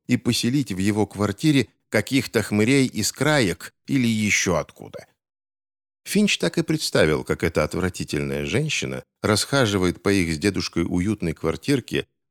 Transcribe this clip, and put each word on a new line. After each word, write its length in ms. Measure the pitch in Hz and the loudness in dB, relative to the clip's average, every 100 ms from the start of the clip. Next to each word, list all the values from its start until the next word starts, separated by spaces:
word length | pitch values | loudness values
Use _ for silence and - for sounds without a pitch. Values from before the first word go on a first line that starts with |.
| - | -2
и 100 | 123 | -2
поселить 540 | 120 117 117 143 123 | 0 0 0 0 -2
в 80 | 92 | -2
его 280 | 98 104 101 | 0 0 0
квартире 640 | 95 101 98 156 139 110 _ _ | -2 -2 0 2 2 0 _ _
каких-то 540 | 113 - 131 - 117 | -2 0 0 0 -2
хмырей 440 | 104 104 107 139 127 | 0 2 4 4 2
из 260 | 104 104 | 0 -4
краек 600 | - 135 151 101 85 - - - | -2 0 2 2 -2 -8 -16 -4
или 200 | 139 117 | 0 2
ещё 500 | 110 104 - - 80 | 2 0 0 0 0
откуда. 500 | 69 - 50 - - _ _ _ _ _ _ _ _ _ | -2 -10 -18 -18 -20 _ _ _ _ _ _ _ _ _
Финч 340 | - 196 208 - | -2 2 2 2
так 180 | 170 - | -2 -2
и 60 | |
представил, 640 | 160 156 - - 82 73 | -2 -2 0 2 4 2
как 180 | 64 85 | -2 -2
эта 220 | 85 80 | 0 0
отвратительная 840 | 76 87 90 - 76 76 71 71 73 | 0 0 -2 -4 -6 -4 -4 -4 -2
женщина 560 | 101 156 - 65 65 - _ | -2 -2 -4 -4 -8 -12 _
расхаживает 800 | 98 107 - 139 117 101 90 82 | 0 0 2 2 2 2 0 0
по 100 | 98 | 0
их 220 | 101 82 | 2 0
с 40 | 78 | 0
дедушкой 460 | 98 90 - 85 85 | 0 0 -2 -2 -2
уютной 440 | 87 95 104 85 | 0 0 -2 -4
квартирке, 720 | 78 80 78 - 139 - 71 - _ _ | -2 -4 -4 -2 -2 -2 -4 -6 _ _